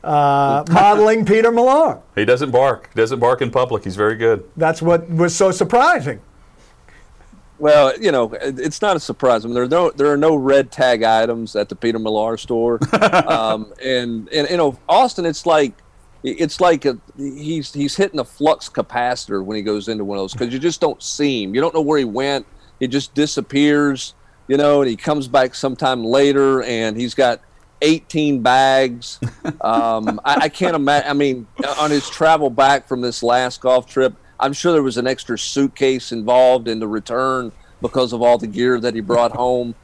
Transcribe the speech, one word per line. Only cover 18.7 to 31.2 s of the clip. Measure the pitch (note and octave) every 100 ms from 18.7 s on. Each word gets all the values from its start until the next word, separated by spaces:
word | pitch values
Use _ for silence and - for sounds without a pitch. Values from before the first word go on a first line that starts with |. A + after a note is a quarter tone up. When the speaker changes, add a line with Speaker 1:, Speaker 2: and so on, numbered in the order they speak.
| - G#2+ A#2+ B2 B2 - G2+
Speaker 3:
when | F#2+ G#2+
he |
goes | G#2 G#2 G2+
into | A2 G2+
one | G2+
of |
those, | F#2+
'cause | - B2
you | B2+
just | E3 D#3+
don't | D#3+ -
see | - - D3 B2+
him. | G2
You | A2+
don't | D#3+
know | D#3+
where | D3 D3+
he | B2
went. | G#2+ C#3 C#3 A2 - _ _
He | B2+
just | C#3 -
disappears, | C#3+ D3+ - A2+ C3+ D3 D3 D3 C3 - _ _ _ -
you | C#3
know, | D3 C#3+
and | C3+
he | A2
comes | - D3+ C3
back | C3+ B2+ -
sometime | C#3 B2 C#3 B2+ A2+
later, | C3+ C#3+ C#3 C#3 C3+
and | A#2 A2+ A2+ A2
he's | A#2+
got | - B2+ A2+ _ _ _ _
eighteen | D3+ D#3+ _ D#3 D3 C3+
bags. | A#2 B2+ C3+ C3+ C3 A#2+ - -
Speaker 2:
<laughs> | A#2+ - F3+ -
Speaker 3:
Um, | - A2+ A2+ A2+ A2 G#2
I, | C#3 C#3+
I | D#3
can't | - F3+ E3
ima-, | C#3 C#3+ C#3+
I |
mean, | C#3+